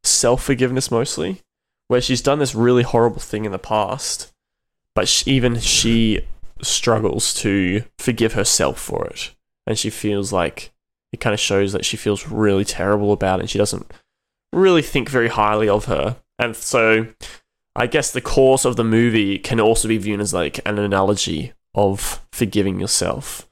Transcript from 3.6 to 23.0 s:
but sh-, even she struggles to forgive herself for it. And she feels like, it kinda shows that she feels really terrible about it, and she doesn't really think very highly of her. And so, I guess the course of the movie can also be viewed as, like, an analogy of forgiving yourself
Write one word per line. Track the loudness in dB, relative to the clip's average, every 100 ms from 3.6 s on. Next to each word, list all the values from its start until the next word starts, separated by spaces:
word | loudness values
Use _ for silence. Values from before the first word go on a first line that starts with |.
| -2 -2 0 -4 -6 -8 -12 _ _ _ _ _ _
but | -2 0
sh-, | 0
even | 2 2 2 0
she | -2 0 2 2 2 0 -4 -8 -10 -10
struggles | -6 -2 0 0 0 -2 -2
to | -2 0 2 2 -2 -6 -6
forgive | -4 0 0
herself | 0 0 0 0 -4
for | -8 -6
it. | -8 -10 -14 _ _ _
And | -6 -4
she | -4
feels | -4 -4 -2 -2
like, | -2 -2 -4 -18 _ _ _ _
it | -6
kinda | -2 -2
shows | 0 0 0
that | -2
she | -4 -4
feels | -4 -4 -4
really | 0 2 2
terrible | 0 -2 0 2 2
about | 0 0 0
it, |
and | -2
she | 0
doesn't | 0 -2 -12 -20 _ _ _ _ _
really | 2 4 4
think | 2 -2 0
very | 0 0
highly | 2 2 2 2
of | 2
her. | 0 -2 -2 -6 _ -6
And | -6
so, | -4 -2 2 4 4 0 _ -20 -20 _ _ _
I | -4 0
guess | 0 0
the | -6
course | 0 4 6 6
of | 2
the | 0
movie | 2 4 4 2 0 -2
can | -2 2
also | 4 2 0
be | -2
viewed | -2 -4
as, | -2
like, | -2 -4 -4
an | -6 -2
analogy | 0 2 2 0 -2 -4 -8 -14 _
of | 0 0 0 -6 -8 -14
forgiving | -4 0 0 0 -2
yourself | -2 -2